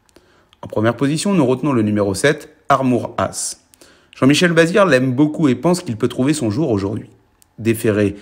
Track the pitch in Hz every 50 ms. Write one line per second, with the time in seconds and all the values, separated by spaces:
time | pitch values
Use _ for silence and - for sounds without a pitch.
0 | _ _ _ _ _ _ _ _ _ _ _ _ - - - - 107 113 120 117
1 | 143 139 151 165 - 202 202 180 139 120 127 127 - 156 139 120 107 104 104 104
2 | 101 101 95 92 - 139 156 151 - - - _ _ - 139 131 135 131 123 113
3 | - - 90 - 98 - - - - - - _ _ _ _ - - - _ _
4 | _ _ - - - 131 147 143 180 175 170 160 165 165 180 220 196 185 139 127
5 | 127 131 123 123 151 151 151 - 160 139 123 117 - 165 180 175 - - 117 107
6 | - 120 - - 123 139 156 151 123 110 98 120 165 143 113 98 95 98 113 110
7 | 127 - - _ _ _ _ _ _ _ _ - 113 113 113 110 - 117 104 104
8 | 104 101 98 -